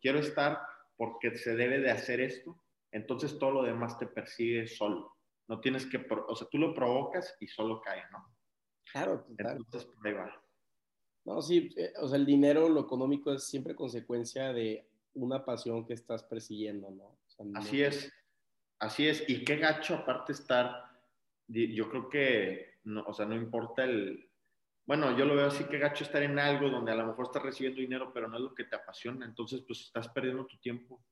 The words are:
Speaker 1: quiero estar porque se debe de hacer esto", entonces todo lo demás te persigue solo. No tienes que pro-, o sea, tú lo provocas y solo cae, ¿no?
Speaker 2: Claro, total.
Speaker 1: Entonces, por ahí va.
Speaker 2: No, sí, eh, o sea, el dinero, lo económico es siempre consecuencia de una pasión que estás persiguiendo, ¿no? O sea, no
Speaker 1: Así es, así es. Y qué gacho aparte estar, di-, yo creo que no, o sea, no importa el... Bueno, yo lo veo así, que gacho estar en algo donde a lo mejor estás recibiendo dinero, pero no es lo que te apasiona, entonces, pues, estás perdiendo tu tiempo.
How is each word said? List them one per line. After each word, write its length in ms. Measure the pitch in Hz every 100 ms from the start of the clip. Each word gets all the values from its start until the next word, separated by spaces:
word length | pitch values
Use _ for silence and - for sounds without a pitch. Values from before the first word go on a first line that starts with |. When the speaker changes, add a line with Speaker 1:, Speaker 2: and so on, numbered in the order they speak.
Speaker 1:
quiero 180 | 135 143
estar 400 | 147 - 143 - - - - -
porque 400 | 143 - 117 117
se 180 | 120 117
debe 240 | 123 139
de 120 | 131
hacer 280 | 113 - 123
esto", 400 | 127 - - - _ _ _
entonces 460 | 107 110 127 147 147
todo 120 | 135
lo 120 | 135
demás 340 | 127 117 120 -
te 80 | 117
persigue 600 | - - - 117 117 113
solo. 480 | - 104 92 - _ _ _ -
No 120 | -
tienes 240 | 131 131 127
que 140 | 131
pro-, 260 | - 104 -
o 80 | 113
sea, 120 | -
tú 60 | 143
lo 160 | 160
provocas 600 | 160 123 127 143 185 - -
y 80 | -
solo 340 | - 110 214
cae, 220 | 98 95 87
¿no? 240 | 98 - _ _ _ _ _ -
Speaker 2:
Claro, 320 | 139 190 160
total. 400 | - 110 110 127 113
Speaker 1:
Entonces, 200 | 120 -
por 220 | - 104
ahí 60 |
va. 300 | 98 90 - _ _ _ _ _ _ _ _ -
Speaker 2:
No, 160 | 107
sí, 280 | 147 175 147 -
eh, 160 | - 208
o 60 | 147
sea, 100 | 143
el 80 | 139
dinero, 440 | 143 143 147 165
lo 120 | 156
económico 500 | 120 127 131 143 147
es 100 | 135
siempre 320 | - 139 139 165
consecuencia 800 | 135 117 120 120 117 135 135
de 360 | 120 110 107 - _ _
una 300 | - 127 135 135
pasión 400 | 117 120 117 113
que 80 |
estás 300 | 117 - 113
persiguiendo, 680 | - 113 - 104 107 101 98
¿no? 120 | 95 101
O 140 | _ _
sea, 160 | - 104
no 160 | 104
Speaker 1:
Así 200 | 104 135
es, 300 | 143 143 143 - _ _ _ _ _ -
así 280 | 107 - 151
es. 160 | 151 -
Y 140 | 120 127
qué 120 | 151
gacho 380 | 156 156 - 156
aparte 380 | - 156 -
estar, 500 | 143 - 123 123 - - _ _ _ _ _ -
di-, 260 | 117 113 110
yo 140 | 107
creo 200 | 131 -
que 680 | 147 135 113 95 95 - _ 110
no, 160 | 107
o 100 | -
sea, 120 | 107 107
no 100 | 113
importa 480 | 117 117 113 -
el... 460 | 131 117 98 - - _ _ _ _ _ -
Bueno, 300 | 151 139 123
yo 80 | 143
lo 100 | 143
veo 120 | 143
así, 180 | 143 143
que 120 | 143
gacho 260 | 147 143
estar 200 | 143 143
en 160 | 143 143
algo 300 | 143 139 139
donde 220 | 123 110
a 40 | 110
lo 100 | 113
mejor 200 | 110 123
estás 180 | 143
recibiendo 380 | 135 127 131 131
dinero, 300 | 127 127 131
pero 140 | 123 113
no 100 | 117
es 60 |
lo 120 | 131 -
que 80 |
te 120 | - 107
apasiona, 500 | - - 120 131 117
entonces, 360 | 113 113 127 -
pues, 140 | 113
estás 260 | - 117 117
perdiendo 360 | - 127 131 131
tu 120 | -
tiempo. 460 | 123 120 - 127 _